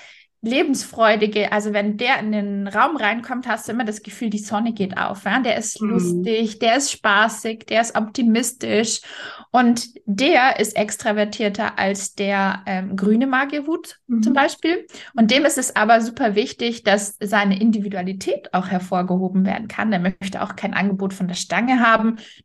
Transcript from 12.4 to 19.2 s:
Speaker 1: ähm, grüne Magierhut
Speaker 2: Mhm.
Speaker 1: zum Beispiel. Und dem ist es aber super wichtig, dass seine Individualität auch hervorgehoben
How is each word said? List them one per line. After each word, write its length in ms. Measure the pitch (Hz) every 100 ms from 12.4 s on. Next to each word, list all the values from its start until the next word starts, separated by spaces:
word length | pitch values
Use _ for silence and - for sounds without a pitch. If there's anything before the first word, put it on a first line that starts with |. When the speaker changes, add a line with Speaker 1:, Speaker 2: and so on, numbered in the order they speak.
| 196 190 202
Speaker 1:
ähm, 300 | 185 190 190
grüne 300 | 196 226 269
Magierhut 760 | 254 277 294 285 349 - - -
Speaker 2:
Mhm. 160 | 226
Speaker 1:
zum 100 | 220
Beispiel. 540 | 277 302 - 320 349 - - -
Und 160 | 240 220
dem 140 | 262
ist 140 | 285 -
es 180 | 254 -
aber 240 | 214 233
super 340 | 226 233 240
wichtig, 480 | 202 254 - 233 233
dass 320 | - 208 208 -
seine 400 | 208 208 202 190
Individualität 920 | 226 214 202 190 180 190 - 554 -
auch 140 | 180 185
hervorgehoben 760 | 185 185 185 180 180